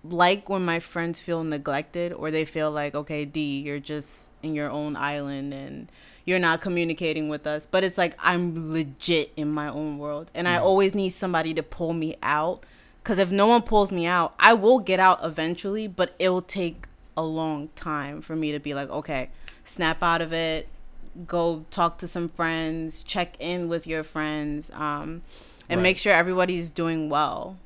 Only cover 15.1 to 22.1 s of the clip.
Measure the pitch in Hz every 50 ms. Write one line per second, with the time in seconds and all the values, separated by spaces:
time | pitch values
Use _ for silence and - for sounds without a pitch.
15.1 | 180 - - 165 156 160 160 165 175 160 - 196 202 220 220 208 175 - 180 180
16.1 | - - 180 185 180 185 180 - - 202 180 170 160 - - - - _ - -
17.1 | - 160 160 160 156 160 160 160 156 147 147 156 - - - 165 151 147 139 139
18.1 | 147 156 151 - 160 160 156 151 147 147 143 147 143 139 143 - - 151 147 -
19.1 | 147 131 127 - - - - - - - - - - - 175 160 165 - 180 170
20.1 | 165 165 170 160 165 165 165 160 160 156 - - - - - - - - - -
21.1 | - 175 175 - 175 175 170 170 165 156 156 - - 202 170 165 165 - 175 170